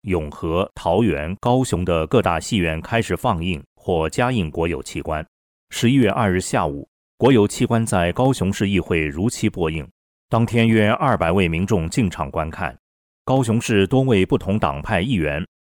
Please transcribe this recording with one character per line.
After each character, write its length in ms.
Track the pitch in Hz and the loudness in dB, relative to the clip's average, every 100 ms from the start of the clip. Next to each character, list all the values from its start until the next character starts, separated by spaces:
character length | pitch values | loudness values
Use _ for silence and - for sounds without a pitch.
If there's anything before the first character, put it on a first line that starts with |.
永 280 | - 87 76 | -4 -4 -4
和、 400 | 71 85 85 98 | -8 -4 -2 -2
桃 280 | - - 90 | -4 0 2
园、 340 | 117 71 76 98 | 2 0 -4 -4
高 240 | 120 127 | 0 0
雄 220 | 131 87 | 0 -2
的 220 | 90 82 80 | 0 0 0
各 160 | 107 | 0
大 180 | 95 82 | 2 -2
戏 160 | - 113 | -2 -2
院 240 | 85 80 | 0 -2
开 220 | 82 117 | -4 -4
始 120 | 107 | -2
放 300 | 87 127 90 | -2 -2 -2
映 180 | 87 82 - | -4 -6 -10
或 340 | _ - 85 80 | _ -2 0 0
加 240 | - 123 | 0 -2
映 180 | 127 80 | 0 -2
国 160 | 80 85 | -2 -2
有 160 | 76 | -2
器 200 | - - | -8 -10
官。 240 | 71 78 80 _ _ _ _ | -6 -6 -8 _ _ _ _
十 200 | - 117 | -2 2
一 40 | |
月 140 | 139 107 | 4 4
二 240 | 135 107 | 2 2
日 80 | 92 | 0
下 240 | - 127 | 0 -2
午， 240 | 82 71 - _ _ _ | -2 -4 -12 _ _ _
国 160 | 120 | 4
有 160 | 127 104 | 6 4
器 180 | - 120 | 2 0
官 180 | 117 | 0
在 280 | 113 95 87 | 0 0 0
高 200 | 87 127 | 2 0
雄 200 | 131 92 | 2 -2
市 180 | 101 101 | 0 0
议 80 | 98 | 0
会 260 | - 82 | 0 0
如 240 | 78 71 107 | -2 -2 -4
期 220 | - 110 | 0 -4
播 180 | 95 82 | -2 -4
映。 180 | 80 73 _ _ _ _ | -4 -10 _ _ _ _
当 180 | 113 117 | 0 2
天 220 | 117 113 | 2 4
约 200 | 113 104 | 4 4
二 280 | 113 143 110 | 2 0 2
百 140 | 82 | 2
位 160 | 92 87 | 2 2
民 180 | 80 95 | 0 0
众 240 | 104 80 | 0 0
进 180 | - 104 | 0 -2
场 220 | 80 71 | -2 -6
观 180 | 82 80 | -4 -6
看。 300 | - 85 - _ _ _ _ | -6 -8 -8 _ _ _ _
高 180 | - 135 | -2 0
雄 180 | 117 110 | 2 0
市 240 | - 107 95 | 2 2 4
多 140 | 131 | 2
位 220 | 131 104 | 4 2
不 140 | 92 139 | 4 0
同 180 | - 104 | 0 -2
党 240 | 92 69 | -2 -4
派 200 | 76 95 | -4 -2
议 140 | 107 | 0
员， 300 | 113 73 73 92 _ | 0 -2 -4 -8 _